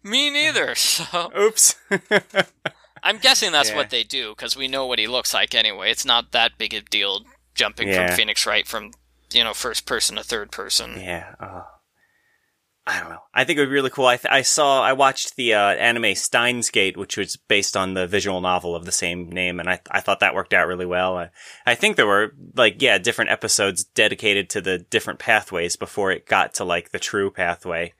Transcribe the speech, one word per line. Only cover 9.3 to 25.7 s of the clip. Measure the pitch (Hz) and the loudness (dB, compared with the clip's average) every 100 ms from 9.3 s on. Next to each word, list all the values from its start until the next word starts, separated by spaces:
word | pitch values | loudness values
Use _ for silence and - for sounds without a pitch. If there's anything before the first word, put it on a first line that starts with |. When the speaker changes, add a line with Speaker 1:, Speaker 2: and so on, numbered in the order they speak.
Speaker 1:
you | 123 | -2
know, | 117 | -2
first | 107 123 107 - | -4 -6 -6 -6
person | 120 - 104 | -4 -4 -6
to | |
third | - 113 104 | -8 -8 -8
person. | - 98 - 120 120 | -12 -4 -4 -4 -12
Speaker 2:
Yeah, | 92 87 - - | -8 -10 -10 -16
uh, | 92 90 - _ _ _ _ _ _ _ _ _ _ _ - | -16 -16 -18 _ _ _ _ _ _ _ _ _ _ _ -6
I | 92 | -6
don't | - | -6
know. | - _ | -16 _
I | - | -2
think | 127 151 | 0 2
it | |
would | 139 | 2
be | |
really | 139 131 | 2 -2
cool. | 143 127 | 2 4
I | 123 | 4
th-, | - | 2
I | 135 | 2
saw, | 127 - 143 135 | 2 2 4 4
I | 110 | 4
watched | 131 139 - - | 4 4 2 -8
the, | - 117 | -4 2
uh, | 107 101 | 4 4
anime | 85 117 117 113 | 4 2 2 0
Steins | 95 - 127 120 123 110 | 0 0 2 2 0 0
Gate, | 113 95 90 | 2 0 -2
which | 98 - | -8 -6
was | 95 - | -6 -8
based | _ 104 95 101 | _ 0 2 -2
on | 95 | -2
the | 95 90 | -2 0
visual | 101 95 92 | -2 -2 -2
novel | 92 90 87 85 | 0 0 -2 -6
of | |
the | 85 | -4
same | - 90 87 87 | -4 -4 -6 -8
name, | 87 90 87 | -4 -4 -2
and | 87 | -4
I, | 90 - | -4 -2
I | 98 | -4
thought | - 98 | -2 0
that | 98 92 | 0 0
worked | 92 | 0
out | 95 82 | 2 2
really | 90 90 | -2 -2
well. | 90 92 90 | 0 0 -2
I, | 85 _ - - - | -8 _ -20 -6 -2
I | |
think | 120 214 190 | 2 0 2
there | 107 | 4
were, | 101 107 - 90 | 4 2 -6 -10
like, | - 113 104 | 2 2 4
yeah, | 127 98 | 2 4
different | 92 113 113 | 2 -2 -2
episodes | - 110 - 98 90 | -2 0 0 0 -2
dedicated | - - 107 104 107 101 92 | -4 2 2 2 0 0 -2
to | 107 | -6
the | 90 90 | -2 -4
different | 87 113 - 78 | 0 -2 -2 -6
pathways | - 110 - 87 87 | 2 2 2 -4 -4